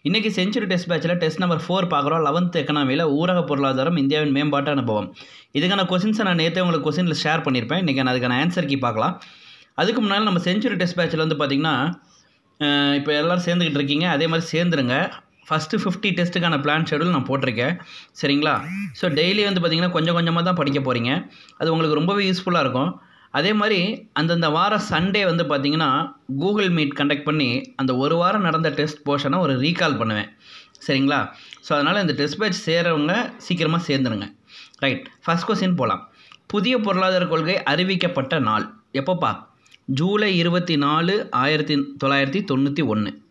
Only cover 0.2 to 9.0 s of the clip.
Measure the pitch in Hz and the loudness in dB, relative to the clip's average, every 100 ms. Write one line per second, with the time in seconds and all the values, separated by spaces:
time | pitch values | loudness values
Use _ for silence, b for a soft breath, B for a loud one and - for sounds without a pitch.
0.2 | 214 185 185 226 202 180 175 165 165 175 | 0 0 0 -2 0 -2 0 -2 0 0
1.2 | 160 156 180 160 - 185 175 147 139 160 | 0 0 0 0 -2 -2 0 0 0 0
2.2 | 147 165 180 175 135 151 135 143 165 143 | 0 0 0 0 0 0 2 2 2 2
3.2 | 170 180 143 143 139 131 147 170 135 151 | 2 0 0 0 0 0 0 0 2 2
4.2 | 147 135 151 143 143 139 117 107 90 B | 2 0 0 0 0 0 0 -2 -4 B
5.2 | B B B 147 175 202 180 180 214 214 | B B B -2 0 0 0 0 0 0
6.2 | 202 170 160 175 180 165 151 160 180 147 | 0 2 0 2 0 0 0 0 0 0
7.2 | 151 160 156 127 113 170 170 135 131 127 | 0 0 0 -2 -2 -2 0 0 0 0
8.2 | 123 123 165 180 147 135 123 110 | 0 0 0 -2 -2 -2 -2 0